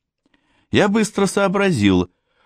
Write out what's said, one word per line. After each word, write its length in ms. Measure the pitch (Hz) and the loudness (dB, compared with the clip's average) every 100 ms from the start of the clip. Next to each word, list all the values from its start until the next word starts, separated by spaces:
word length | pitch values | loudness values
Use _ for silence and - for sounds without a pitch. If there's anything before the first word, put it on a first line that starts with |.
| _ _ _ _ _ _ _ | _ _ _ _ _ _ _
Я 180 | 104 196 | -2 0
быстро 380 | 214 214 - 196 | 0 -2 -2 -4
сообразил, 840 | - 196 196 196 147 101 92 87 _ _ _ | -2 -2 0 -2 0 2 2 0 _ _ _